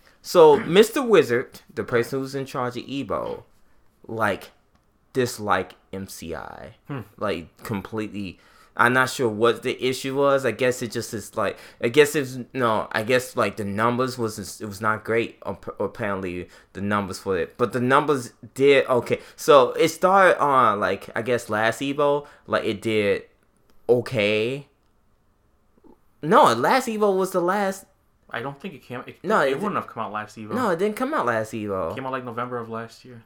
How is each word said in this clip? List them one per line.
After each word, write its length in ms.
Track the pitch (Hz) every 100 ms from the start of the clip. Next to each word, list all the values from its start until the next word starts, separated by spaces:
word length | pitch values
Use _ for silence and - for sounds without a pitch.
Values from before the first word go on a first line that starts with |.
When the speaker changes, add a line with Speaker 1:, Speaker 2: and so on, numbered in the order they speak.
| _ _
Speaker 1:
So, 340 | - 180 156 139
<clears throat> 100 | 135
Mister 360 | 180 226 311
Wizard, 580 | 247 190 120 120 135 - -
the 120 | -
person 340 | 101 120 117 135
who's 160 | 135
in 120 | 139 135
charge 300 | 143 123 120
of 60 |
Evo, 600 | - 139 110 80 58 - - _ _ _ _ _ -
like, 420 | 113 107 92 - _ _ _ _ _ _
dislike 640 | 131 120 - 104 92 92 - _
M 160 | 95 95
C 260 | - 82
I. 400 | 78 50 50 69 - -
Speaker 2:
Hmm. 140 | 139 - -
Speaker 1:
Like, 400 | 104 87 78 _
completely. 800 | - 104 95 110 110 98 95 - _ _ _ -
I'm 160 | 120
not 160 | 127 127
sure 200 | - 120
what 340 | 104 117 110
the 180 | 127 -
issue 360 | 127 131 135 135
was. 280 | 139 139
I 60 | 131
guess 320 | 107 127 123
it 80 | 117
just 240 | 120 107
is, 220 | 113 - -
like, 200 | 98 - - -
I 60 | 120
guess 300 | 127 147 156
it's, 220 | 127 127 117
no, 360 | 135 120 107 -
I 140 | -
guess, 320 | 107 127 123 123
like, 180 | 107 98
the 80 |
numbers 540 | 101 101 117 120 127 120
was, 420 | 113 107 92 -
it 60 | 107
was 140 | 98
not 240 | 113 107
great. 340 | - 113 107 - -
Ap-, 320 | 95 - -
apparently, 680 | 101 - 107 98 95 87 82 - _
the 80 | 95
numbers 400 | 101 104 98 92
for 180 | 98 92
it. 180 | 78 -
But 160 | 120
the 60 | -
numbers 540 | 123 139 147 143 117 - 110
did, 300 | - 139 139 -
okay. 320 | 127 113 120 - -
So, 340 | - 147 123
it 160 | - 160
started 520 | - 185 196 185 -
on, 380 | 143 131 120 104
like, 280 | 95 98 -
I 80 | -
guess 260 | 113 120 -
last 300 | 107 113 113
Evo, 440 | 139 139 143 143 143 - -
like, 160 | 104
it 180 | 78 101
did 400 | 113 110 101 95 - _ _ _ _ - -
okay. 800 | 123 113 123 104 107 113 139 143 _ _ _ _ _ _ _ _ _ _ _ - _ _ _
No, 300 | 151 240 285
last 320 | 226 143 254 247
Evo 280 | 214 208 190
was 140 | 185
the 80 | 185
last. 440 | 175 202 196 190 - _ _ _ _
Speaker 2:
I 100 | 117
don't 200 | 131 143
think 140 | 196
it 80 | 135
came, 220 | - 123 127
it, 120 | 117
Speaker 1:
No, 180 | 170 214
Speaker 2:
it 80 | 143
Speaker 1:
it 40 | 135
Speaker 2:
wouldn't 140 | 202
Speaker 1:
di-, 60 | 143
Speaker 2:
have 40 | -
come 160 | -
out 80 | 104
last 240 | 107 107 -
Evo. 160 | 107
Speaker 1:
no, 160 | 107 240
it 80 | 165
didn't 180 | 208 208
come 180 | 262
out 120 | 311 120
last 260 | 117 110
Evo. 400 | 113 104 95 82
Speaker 2:
It 20 |
came 120 | 107 131
out, 60 |
like, 120 | 131
November 320 | 123 113 123 123
of 120 | 113
last 360 | 113 113 -
year. 180 | 127 120